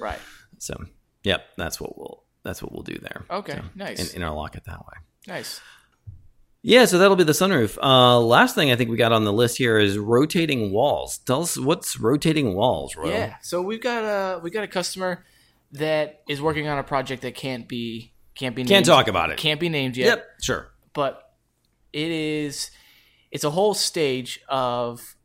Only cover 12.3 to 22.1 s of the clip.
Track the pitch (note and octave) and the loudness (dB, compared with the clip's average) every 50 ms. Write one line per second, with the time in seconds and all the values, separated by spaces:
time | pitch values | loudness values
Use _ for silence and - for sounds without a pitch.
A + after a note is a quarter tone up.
12.3 | D#3+ D#3 C#3 A2+ F2+ F#2 A2+ B2+ G2+ D2+ C#2 C2+ - - D#2+ - F#3+ A3+ G#3 C#3 | 2 2 0 0 0 2 2 2 2 0 -4 -8 -8 -6 -4 -4 -2 -2 -4 -6
13.3 | - - - - F3 F3 F3+ G3 A3 A3+ A#3 B3 A#3+ A#3 A3 G#3+ G#3 G3 G3 F#3 | -8 -14 -10 -6 -6 -4 -4 -4 -6 -4 -4 -4 -4 -4 -4 -4 -4 -4 -4 -4
14.3 | F#3 E3+ E3 E3+ F3 G#3+ G#3 G3 - F#3+ F3 - - F#3+ F#3 F#3 F3+ F3 _ _ | -6 -8 -8 -8 -6 -8 -8 -4 -4 -4 -4 -4 -6 -6 -4 -4 -6 -6 _ _
15.3 | _ _ _ _ _ _ _ _ - C#3 D3+ D#3 D#3 D3+ D3+ D3+ - _ _ - | _ _ _ _ _ _ _ _ -8 -6 -2 0 0 0 -2 -4 -6 _ _ -8
16.3 | D3 C#3 C#3+ D#3+ D3+ D3+ D3 D3+ D3 C#3 C3 - D3 C3+ C3 B2+ C3+ A#2 - B2 | -6 -2 -2 -2 -2 -2 -2 -4 -4 -4 -4 -2 -4 -4 -2 -4 -8 -8 -8 -10
17.3 | A#2+ - - C3+ C3 A#2+ A2+ - B2+ A#2+ A#2 A#2 A2+ A2+ B2 - _ _ _ _ | -10 -8 -8 -8 -8 -8 -10 -10 -8 -8 -6 -8 -8 -12 -14 -18 _ _ _ _
18.3 | _ - C3 B2+ A2 C3 B2+ B2 G3 G3 F#3 D#3+ E3 C3+ A#2+ A2 F#2+ F2+ D#2+ D#2+ | _ -8 -8 -6 -6 -4 2 4 4 6 8 8 6 6 6 4 2 0 0 0
19.3 | D#2 - - D#3 D3+ D3 E3+ E3+ D#3+ C#3+ C3+ C3 B2 B2+ - A3 A#3 - - - | -2 -2 -2 -2 -2 0 -2 -2 -2 -2 -2 -2 -2 2 2 2 2 2 -2 -10
20.3 | _ - - - A#2 D#2+ - - _ _ _ _ - D3+ C#3+ C3+ - - - _ | _ -8 -4 -4 -4 -4 -6 -12 _ _ _ _ -4 -4 -4 -4 -4 -8 -16 _
21.3 | _ _ _ _ _ _ _ _ _ _ _ _ - D3 D#3 E3 | _ _ _ _ _ _ _ _ _ _ _ _ -8 -6 -4 -4